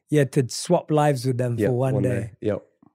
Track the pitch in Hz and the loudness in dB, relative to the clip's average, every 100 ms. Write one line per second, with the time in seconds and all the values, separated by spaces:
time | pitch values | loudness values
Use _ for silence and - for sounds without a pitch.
0 | _ 151 135 - 120 - - 170 - 151 | _ 0 2 0 -2 -6 0 0 2 2
1 | 147 135 127 120 127 117 104 123 131 107 | 2 2 -2 -2 -2 0 0 2 0 0
2 | - - 113 - 104 98 - _ _ | 0 -2 -6 -6 -4 -4 -8 _ _